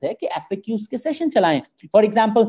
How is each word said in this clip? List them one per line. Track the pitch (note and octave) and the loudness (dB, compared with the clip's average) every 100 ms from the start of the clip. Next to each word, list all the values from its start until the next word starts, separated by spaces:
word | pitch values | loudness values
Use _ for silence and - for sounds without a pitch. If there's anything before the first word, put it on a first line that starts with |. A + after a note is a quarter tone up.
है | F3 | -8
कि | A#3 - | -6 -8
एफ़एक्यूज़ | D#3+ - G3+ G#3 A3 G#3+ | -8 -8 -10 -6 -8 -6
के | B3+ | -8
सेशन | D#4+ D4 E4 | -6 -4 -2
चलाएं। | B3 F3 C#3+ - _ - G#3 | 2 2 2 -4 _ 0 2
For | G#3+ | 4
example, | G#3+ A3 A#3 | 2 2 2